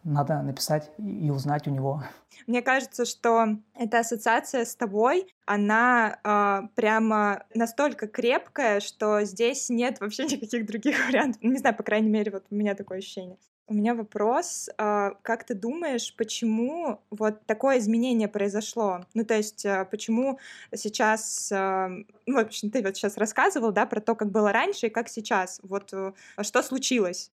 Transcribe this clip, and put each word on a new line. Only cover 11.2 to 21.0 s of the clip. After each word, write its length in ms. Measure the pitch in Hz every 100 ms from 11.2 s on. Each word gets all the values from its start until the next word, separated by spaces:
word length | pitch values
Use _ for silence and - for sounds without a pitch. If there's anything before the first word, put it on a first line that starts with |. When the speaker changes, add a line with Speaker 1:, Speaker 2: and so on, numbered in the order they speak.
| 285 226
Speaker 2:
Ну, 80 | 226
не 80 | 262
знаю, 160 | 254
по 80 | 226
крайней 260 | 214 208 220
мере, 220 | 214 208
вот 140 | 190 _
у 40 |
меня 220 | 208 208 202
такое 220 | 196 190
ощущение. 380 | 196 - 185 190 _ _ _
У 80 |
меня 220 | 214 214 240
вопрос, 760 | 214 202 208 269 339 - - -
а, 360 | 214 208 202 190
как 200 | - 226
ты 120 | -
думаешь, 600 | 214 226 311 339 247 -
почему 840 | - 214 - 233 220 240 330 330 214 _
вот 340 | 208 214 214
такое 340 | - 214 269 262
изменение 500 | 208 226 254 233 208
произошло? 720 | 214 202 202 214 - 208 180 180
Ну, 120 | 220
то 100 | 220
есть, 320 | 220 214 - 202
а, 180 | 196 190
почему 520 | 208 - 226 269 269 - - -
сейчас, 760 | 214 214 208